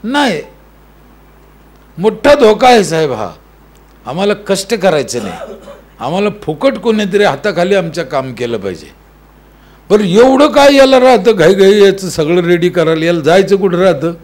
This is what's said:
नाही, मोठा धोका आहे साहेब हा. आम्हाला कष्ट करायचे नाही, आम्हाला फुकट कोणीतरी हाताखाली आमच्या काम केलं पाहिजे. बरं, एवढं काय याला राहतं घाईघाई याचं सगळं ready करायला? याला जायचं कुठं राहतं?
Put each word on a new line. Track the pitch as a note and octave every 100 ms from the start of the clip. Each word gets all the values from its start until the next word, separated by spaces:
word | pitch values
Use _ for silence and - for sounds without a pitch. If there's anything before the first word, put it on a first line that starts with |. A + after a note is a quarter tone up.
नाही, | G#3+ C#4+ C4+ D#3 - - _ _ _ _ _ _ _ _ _ _ _ _ _ -
मोठा | G#3 A3 C#4+
धोका | C#4+ A3 G#3+ B3+
आहे | A#3+
साहेब | E3+ D#3+ D3+
हा. | A2+ F#2+ - _ _ _ _ _ _ -
आम्हाला | D#3 G3+ G#3 -
कष्ट | F#3+ -
करायचे | A3+ F#3 D3+ B2 A#2+
नाही, | G2+ E2+ - - - - _ _
आम्हाला | B2+ F3+ G#3 -
फुकट | - D3+ C4+ A3
कोणीतरी | A3+ G#3+ G3+ G3+
हाताखाली | G#3 C#3 G#3 E3+ F3+
आमच्या | G3 E3+ F3
काम | D#3+ D3+ C3+
केलं | A#2 A#2+ A2+
पाहिजे. | G2 E2 D2+ _ _ _ _ _ _ _ _ _ _
बरं, | G#3
एवढं | G3 F#3+ C4 C4+ D4
काय | C#4+ C#4+
याला | C#4 C4+ C4
राहतं | B3+ A#3 A#3
घाईघाई | G3+ D#3+ G3 F#3+ G#3
याचं | G3 G3 F#3
सगळं | - D3+ F3
ready | E3+ F3 F3
करायला? | F3 D#3+ D#3+
याला | E3 E3+
जायचं | D3 F#3 F#3+ G3
कुठं | F#3 F3
राहतं? | F#3+ D3+ E3 E3+